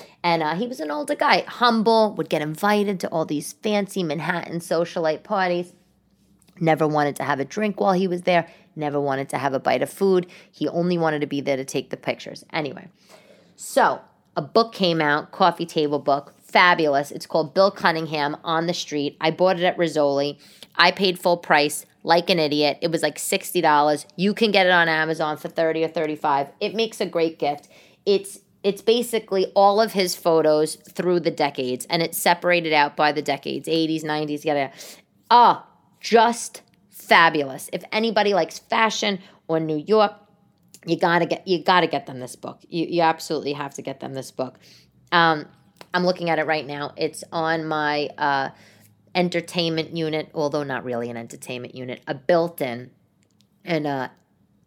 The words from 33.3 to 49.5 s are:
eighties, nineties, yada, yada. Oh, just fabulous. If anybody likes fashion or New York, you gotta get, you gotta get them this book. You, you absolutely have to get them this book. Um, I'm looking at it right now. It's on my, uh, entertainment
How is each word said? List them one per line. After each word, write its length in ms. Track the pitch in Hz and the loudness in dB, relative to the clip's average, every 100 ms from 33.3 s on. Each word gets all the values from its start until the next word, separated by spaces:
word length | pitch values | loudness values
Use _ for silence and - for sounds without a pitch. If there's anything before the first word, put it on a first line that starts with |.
| 139 151 135 139 | -4 -4 -8 -2
eighties, 380 | 160 160 160 151 | 0 0 -2 -2
nineties, 400 | 151 151 147 156 | -4 -4 -4 0
yada, 140 | 143 | 0
yada. 140 | 135 - - - _ _ _ | 0 -4 -20 -20 _ _ _
Oh, 360 | 240 226 151 - _ _ _ | 8 8 4 -4 _ _ _
just 640 | - 226 226 233 - - - _ _ | 2 4 4 0 -8 -14 -20 _ _
fabulous. 800 | - - 196 165 160 139 131 - | -20 4 6 6 4 -4 -8 -10
If 100 | 180 - | -10 -6
anybody 420 | 214 226 214 208 | -2 0 2 2
likes 240 | 196 160 - | 2 0 -6
fashion 640 | - 226 220 - 214 196 - _ _ | -4 0 0 0 -2 -4 -8 _ _
or 100 | 165 | -2
New 240 | 160 156 147 | -2 -6 0
York, 280 | 214 208 - _ _ _ _ _ - - | 4 4 0 _ _ _ _ _ -18 -6
you 120 | 165 | 0
gotta 280 | 180 170 160 | 2 2 2
get, 200 | 156 - | -2 -2
you 160 | 175 | -2
gotta 260 | 175 180 165 | 4 4 4
get 180 | 147 - | -2 -6
them 160 | 131 | -12
this 160 | 123 - | -12 -12
book. 240 | - - _ | -14 -16 _
You, 160 | 170 160 | -6 -2
you 160 | 170 | 2
absolutely 500 | 165 165 - 156 135 | 2 0 -4 -6 -4
have 220 | 143 143 | -6 -8
to 80 | - | -10
get 180 | 123 135 | -12 -10
them 140 | 131 | -10
this 180 | 135 127 | -10 -12
book. 280 | - 131 - - - _ _ _ | -8 -8 -8 -20 -20 _ _ _
Um, 360 | 175 165 156 - _ _ _ - | 4 4 2 -4 _ _ _ -6
I'm 120 | 180 180 | 0 0
looking 240 | 180 170 | 0 0
at 80 | 156 | -2
it 80 | 151 | 0
right 200 | 156 135 | -2 -2
now. 280 | 143 143 - | -8 -8 -6
It's 260 | 156 151 - | -6 -6 -10
on 340 | 170 160 165 156 | -4 -2 -2 -2
my, 420 | 156 147 147 147 - | -2 0 -2 -4 -2
uh, 320 | 147 139 135 - - _ _ _ _ 185 | -2 0 -2 -8 -20 _ _ _ _ -2
entertainment 800 | 180 175 170 | 0 -2 -4